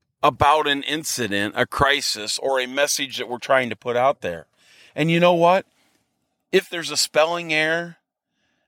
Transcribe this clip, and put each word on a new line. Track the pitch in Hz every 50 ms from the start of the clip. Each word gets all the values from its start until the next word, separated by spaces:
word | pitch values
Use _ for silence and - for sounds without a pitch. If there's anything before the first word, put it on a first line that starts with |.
| _ _ _ _
about | - 151 143 - 151 143 156 156 151 143
an | 139 139 -
incident, | - 147 160 156 - - 127 117 98 98 101 101 107 -
a | 120 123
crisis, | - - - 143 135 143 143 - - - 107 104 107 - -
or | - 135 135 131
a | 127
message | 123 131 139 143 143 - 151 139 131 110 127
that | 117 110
we're | 123 117
trying | - - 139 131 127 117
to | 110
put | - - 123 120
out | 120 127 139 147 _
there. | - 90 85 80 - _ _ _ _ _ _ _ _ _ -
And | 147 151 165
you | 165 170
know | 175 175 180
what? | 165 170 170 185 196 - _ _ _ _ _ _ _ _ _ _ _ _ _ _ _ _ _
If | - 190 185 -
there's | 180 170 156 143
a | 147
spelling | 135 - - - 151 156 165 170 175 170 165
error, | 156 156 156 160 165 170 170 170 170 _ _ _ _ _ _ _ _ _ _ _ _ _ _